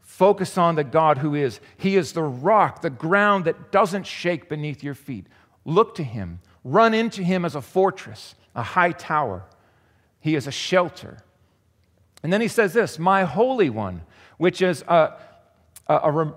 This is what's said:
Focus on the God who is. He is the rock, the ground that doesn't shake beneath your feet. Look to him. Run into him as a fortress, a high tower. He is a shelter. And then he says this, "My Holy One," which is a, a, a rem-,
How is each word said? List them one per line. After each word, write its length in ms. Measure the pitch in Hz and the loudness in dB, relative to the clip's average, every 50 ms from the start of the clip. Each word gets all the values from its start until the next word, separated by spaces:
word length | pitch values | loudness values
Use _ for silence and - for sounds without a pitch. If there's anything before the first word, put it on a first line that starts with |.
Focus 560 | _ - - - 185 202 202 202 190 - - | _ -20 0 4 4 4 4 2 -2 -4 -2
on 180 | 190 175 170 165 | 0 0 2 0
the 80 | 156 147 | 0 -4
God 360 | 123 110 160 160 156 147 135 | 0 0 2 4 4 2 2
who 160 | 147 151 143 | 0 -2 -2
is. 260 | 147 143 123 104 - - - _ | -2 -2 -2 -4 -8 -20 -20 _
He 180 | _ - 190 196 | _ -2 0 2
is 180 | 190 156 - - | 2 0 0 -4
the 100 | 170 160 | -6 -4
rock, 580 | 147 127 123 135 190 220 208 180 143 - - | -4 -6 -2 0 2 4 4 4 2 0 -6
the 80 | - 165 | -6 -6
ground 560 | 135 113 151 160 190 202 208 208 202 196 170 | -6 -6 -2 2 4 4 4 4 2 2 0
that 260 | 165 - - - _ | -2 -4 -4 -10 _
doesn't 360 | - 196 220 175 185 196 170 | 2 2 2 2 0 -6 -8
shake 420 | - - - - 175 175 139 - _ | -8 -14 -6 -4 -4 -4 -4 -6 _
beneath 340 | 156 151 147 151 139 - - | -8 -6 -6 -8 -8 -8 -10
your 120 | 147 139 | -12 -12
feet. 320 | - _ - 131 101 90 _ _ _ _ _ _ _ _ | -12 _ -12 -12 -12 -12 _ _ _ _ _ _ _ _
Look 300 | 131 156 196 226 220 - | 0 2 2 2 2 -2
to 80 | - 156 | -8 -8
him. 360 | 120 104 107 95 85 85 90 _ _ _ _ _ | -8 -8 -8 -10 -10 -10 -14 _ _ _ _ _
Run 300 | 127 139 202 226 226 220 | 0 4 4 4 6 4
into 300 | 220 226 226 - 196 185 | 2 -2 -2 -4 -4 -2
him 220 | 175 190 185 175 | 0 0 0 -2
as 100 | 165 135 | -4 -6
a 60 | 147 | -8
fortress, 760 | 123 - - 180 190 190 190 - - 123 107 - - - - _ _ _ _ | -12 -4 0 2 2 2 0 -4 -16 -18 -18 -18 -20 -20 -20 _ _ _ _
a 80 | 117 | -10
high 300 | 113 - - 180 175 175 | -8 -2 0 2 2 2
tower. 540 | 165 - - - 160 151 143 113 95 90 95 - _ _ _ _ _ _ _ _ _ _ _ _ _ _ | 0 -6 -8 -4 -2 -2 -2 -2 -6 -10 -12 -18 _ _ _ _ _ _ _ _ _ _ _ _ _ _
He 160 | _ 156 156 | _ -2 -2
is 120 | 147 120 | -2 -4
a 40 | 143 | -6
shelter. 680 | 135 - - - 185 185 180 151 - - - - - - _ _ _ _ _ _ _ _ _ _ _ _ _ _ _ _ _ _ _ - | -10 -10 -4 0 2 2 2 0 -6 -14 -20 -20 -20 -20 _ _ _ _ _ _ _ _ _ _ _ _ _ _ _ _ _ _ _ -10
And 120 | - 151 185 | -2 0 0
then 80 | 214 | 0
he 80 | 233 202 | 0 0
says 240 | - 233 214 185 156 | 0 0 0 2 2
this, 260 | 233 208 - - - | 0 0 0 -4 -2
"My 240 | 165 185 196 196 190 | 2 2 4 4 2
Holy 460 | 160 131 185 233 262 262 240 190 139 | 0 0 0 0 0 2 0 0 0
One," 320 | 107 110 104 95 90 85 85 _ _ _ - - _ | 0 -4 -6 -6 -8 -10 -14 _ _ _ -20 -20 _
which 240 | _ 160 180 175 - | _ 0 0 2 2
is 200 | 185 185 170 - | 0 0 0 -2
a, 320 | - - 170 165 156 160 - - - - - _ _ _ _ _ _ _ _ - _ | -2 2 4 4 4 2 0 -12 -20 -20 -20 _ _ _ _ _ _ _ _ -12 _
a, 80 | - - - - | 0 0 2 2
a 80 | 160 | 2
rem-, 220 | 143 160 160 151 147 | 0 0 -2 -2 -4